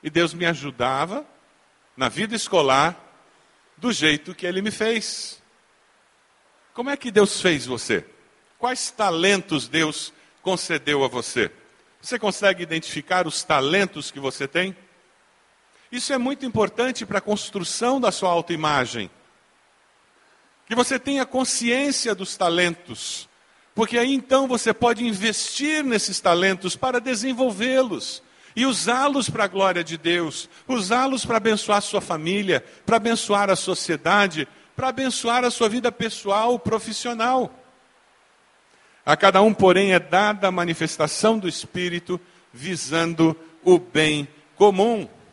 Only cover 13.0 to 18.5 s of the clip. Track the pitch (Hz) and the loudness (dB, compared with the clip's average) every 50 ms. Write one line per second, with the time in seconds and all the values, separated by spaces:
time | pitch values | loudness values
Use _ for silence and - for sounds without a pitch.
13 | 143 - 185 185 180 165 147 - - - 160 143 135 139 160 196 202 185 - 156 | -4 -2 0 0 0 -2 -4 -8 -2 0 2 2 2 2 2 2 0 0 -2 -10
14 | 143 - - 135 139 135 - - 139 135 _ 170 180 190 185 - - _ _ _ | -12 -12 -12 -8 -8 -8 -6 -6 -10 -4 _ -2 -2 -2 -6 -12 -20 _ _ _
15 | _ _ _ _ _ _ _ _ _ _ _ _ _ _ _ _ _ _ - 247 | _ _ _ _ _ _ _ _ _ _ _ _ _ _ _ _ _ _ -10 -8
16 | 247 - 285 262 240 254 285 277 - 262 208 220 214 185 - - 233 262 254 - | -4 -2 -2 0 0 -2 -4 -4 -6 -4 0 0 0 0 0 -2 -2 -2 -2 -6
17 | 233 - 202 196 - - 208 202 - - - 202 170 - - - 226 247 262 277 | -8 -4 -4 -4 -2 -2 -4 -4 -4 -8 -8 -8 -6 -6 -6 -2 0 0 0 2
18 | 247 214 180 - - 185 175 170 160 - | 2 0 0 2 0 2 2 2 0 -2